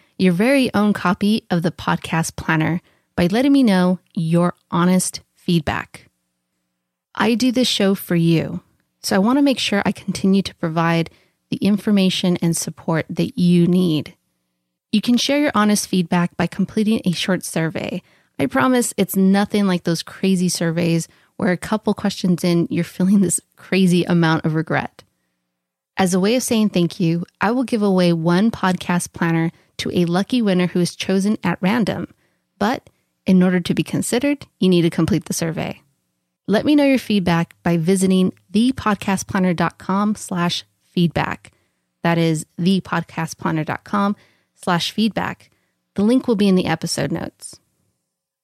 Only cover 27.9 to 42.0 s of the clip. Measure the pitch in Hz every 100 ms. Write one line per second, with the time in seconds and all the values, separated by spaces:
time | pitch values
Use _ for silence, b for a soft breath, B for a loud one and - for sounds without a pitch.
27.9 | 185 175 170 165 175 226 - 185 180 -
28.9 | 175 - - 170 165 165 b b b -
29.9 | - 170 175 202 254 208 180 180 180 170
30.9 | - - 190 196 214 170 - 185 240 185
31.9 | - - _ _ _ _ - 208 269 -
32.9 | _ _ _ - 185 185 180 175 175 -
33.9 | 139 - 240 285 285 - - 185 175 165
34.9 | - 160 156 - - 165 156 156 - _
35.9 | _ _ _ _ _ - 202 285 294 277
36.9 | 262 - 208 180 170 165 _ 175 170 160
37.9 | 196 190 185 185 - _ 196 247 262 214
38.9 | 196 - 190 - 190 185 170 170 - -
39.9 | 190 208 208 - 180 175 - - _ _
40.9 | 185 170 - - - - _ _ _ _
41.9 | _